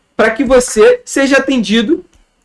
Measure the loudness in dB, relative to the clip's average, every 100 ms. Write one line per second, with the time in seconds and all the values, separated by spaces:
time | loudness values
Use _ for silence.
0 | _ -4 -2 -2 0 0 2 2 2 2
1 | -2 -4 0 0 0 -4 -2 -2 -2 -4
2 | -6 _ _ _